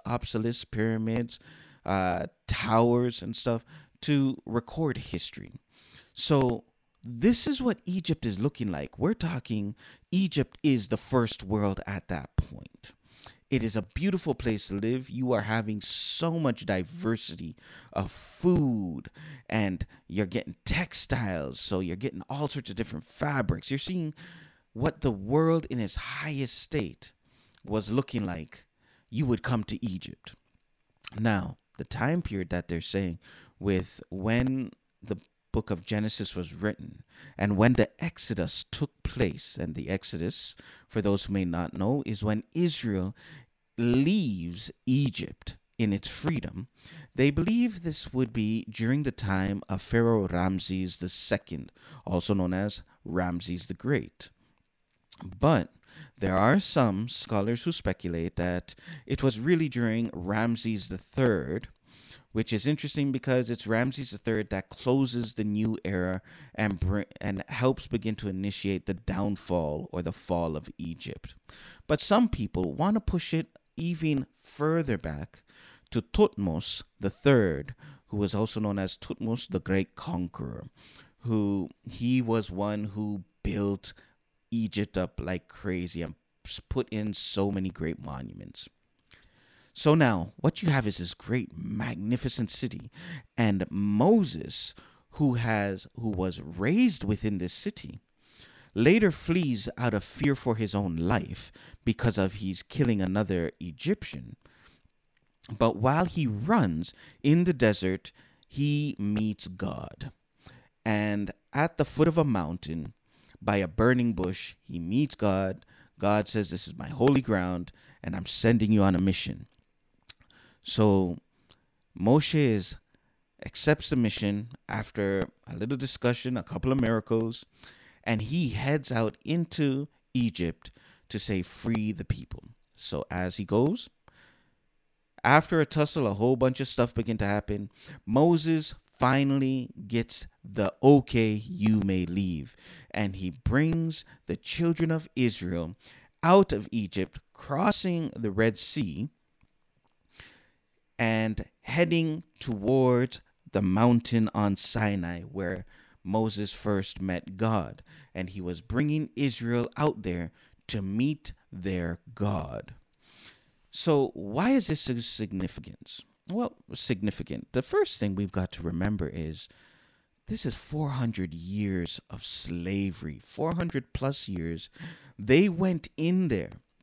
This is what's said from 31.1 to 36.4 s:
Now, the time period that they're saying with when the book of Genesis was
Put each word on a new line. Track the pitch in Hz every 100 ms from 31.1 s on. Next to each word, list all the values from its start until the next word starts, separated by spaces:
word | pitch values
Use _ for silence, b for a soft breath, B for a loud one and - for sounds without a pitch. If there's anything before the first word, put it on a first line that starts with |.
| 107
Now, | 113 101 90 - _ -
the | -
time | 117 120 175
period | - 101 87
that | 87 -
they're | 82
saying | - 98 95 82 B B B B
with | 98 92 - - -
when | 95 101 120 127 131 127 - _ _
the | 107 98 - _ _
book | - -
of | 92
Genesis | - 107 107 - 104
was | 90